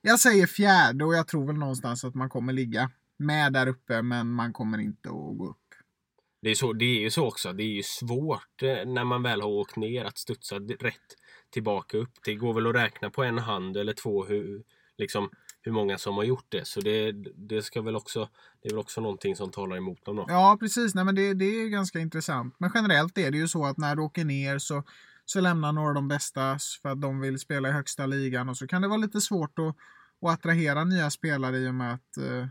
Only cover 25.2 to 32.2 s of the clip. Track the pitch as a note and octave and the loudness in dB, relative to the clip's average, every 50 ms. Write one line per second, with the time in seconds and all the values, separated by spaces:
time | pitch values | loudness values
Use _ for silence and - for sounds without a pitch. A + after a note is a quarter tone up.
25.2 | _ - - G3 F3+ F3+ F3 E3 D#3 D3+ D3+ D#3 D#3 D3+ D3 C#3+ C#3 C#3 C#3+ C#3+ | _ -4 0 2 2 4 4 2 2 0 0 0 2 2 2 0 0 0 0 -2
26.2 | - - - C#3 C3 C3+ C3+ C#3+ - - - - _ C#3+ C3+ C#3 D3 C#3 C3+ C3+ | -2 -4 -4 -2 0 0 0 -2 -4 -8 -10 -8 _ -6 -4 -4 -4 -4 -4 -2
27.2 | C3+ C#3 C3+ C3+ - _ D3+ C#3+ C3+ C3+ C#3+ D3 C#3 - - - C#3+ C3+ C3+ C#3 | -2 -4 -4 -4 -6 _ -4 -2 0 0 0 -2 -2 -4 -6 -4 -4 -2 -2 -2
28.2 | C#3 C3+ B2+ B2 B2 C3 B2+ - C3+ C3 - F3+ F#3 G3+ G#3 A3 A3 G#3 - G#3 | -2 -2 -2 -2 -4 -4 -6 -8 -6 -2 0 0 2 2 2 0 0 0 0 -2
29.2 | G3+ - G#3+ F#3 D#3 C#3+ _ - D#3+ D#3+ D3+ _ - - - - - _ _ _ | -2 0 0 -2 -2 -2 _ -2 -2 -2 -2 _ -12 -20 -20 -20 -20 _ _ _
30.2 | - F3 E3 E3 - E3 E3+ E3+ E3 D3 C#3+ D3 D#3 F3+ F#3 F3+ D#3+ D3 C#3+ - | -2 0 0 0 2 2 2 4 4 4 2 2 2 2 2 2 2 0 -2 -2
31.2 | - D#3+ D3 C#3 C3 C3 C3 C3 B2+ B2+ B2+ B2+ B2+ A#2+ A#2+ B2 _ _ - C#3+ | -2 0 0 0 0 0 0 0 0 -2 -2 -2 -2 -4 -4 -6 _ _ -10 -8